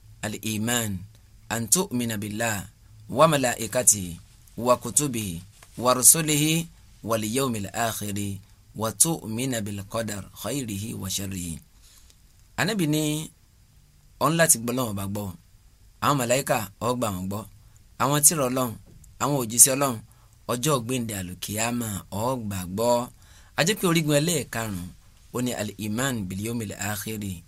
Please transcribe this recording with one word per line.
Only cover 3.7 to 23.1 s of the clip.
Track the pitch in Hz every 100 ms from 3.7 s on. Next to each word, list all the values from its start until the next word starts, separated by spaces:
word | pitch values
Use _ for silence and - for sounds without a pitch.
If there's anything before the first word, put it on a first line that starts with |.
| 127 104 104 90 82 - - -
wa | - 120 123
kutubihi | 120 104 143 113 101 85 - - -
wa | - 123
rusulihi | 127 120 165 156 147 156 165 165 - - -
wal | 104 113
yawmil | 107 127 135 113 98
akhiri | - 113 - 104 101 101 98 - - -
wa | - 110
tu'mina | 104 165 160 110 110 131 117
bil | 104 101
qadar | 95 113 107 104 92
khayrihi | - 104 143 117 98 117
wa | 110 95
sharrihi." | 95 98 92 87 73 - - - - - - - - - -
Ànábì | 160 214 151
ní, | 151 151 151 156 - _ _ - - - - - -
"Ó | 131
ń | 165
láti | 160 120
gbọ́ | 120
Ọlọ́run | 123 117
Ọba | 101 98
gbọ́. | 104 98 85 - - - - - -
Àwọn | 123 143
màláíkà, | 117 131 139 127 95 -
ó | 113
gbà | 123 110
wọ́n | 92 95
gbọ́. | 104 101 - - - - -
Àwọn | 127 147
tírà | 147 156 127
Ọlọ́run, | 131 123 104 - - - -
àwọn | 127 143
òjíṣẹ́ | 117 117 135
Ọlọ́run, | 135 139 113 113 - - - -
ọjọ́ | 123 139 139
gbéǹde | 113 131 110 98
àlùkìyámà, | 90 87 - 104 117 120 113 95 -
ó | 95 120 131
gbà | 107 95
gbọ́." | 90 95 120 120 123